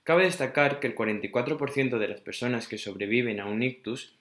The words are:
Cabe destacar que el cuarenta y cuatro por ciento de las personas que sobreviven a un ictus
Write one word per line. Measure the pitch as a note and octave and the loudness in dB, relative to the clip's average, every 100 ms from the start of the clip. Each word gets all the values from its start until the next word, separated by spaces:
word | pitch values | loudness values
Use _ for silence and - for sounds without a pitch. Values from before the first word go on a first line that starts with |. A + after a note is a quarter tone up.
Cabe | - E3+ | 4 6
destacar | F#3 F3 C3 - C#3+ C#3 | 6 2 0 4 2 2
que | B2+ | -2
el | - | 0
cuarenta | G#2+ G#2 G2+ | 0 0 -2
y | |
cuatro | A#2+ B2+ D3+ | -2 -2 -2
por | C#3 | -2
ciento | C#3 C3 A#2+ | 0 2 2
de | G#2 | -2
las | G#2 | -4
personas | - - B2 A#2+ - | -10 -4 -2 -2 -4
que | G#2+ | -8
sobreviven | G#2 G2 G2+ A#2+ A#2+ G#2 | -8 -6 0 2 2 -2
a | G2+ | -4
un | G#2+ | -2
ictus | B2+ B2+ G#2+ B2+ - _ | -2 -4 -8 -8 -10 _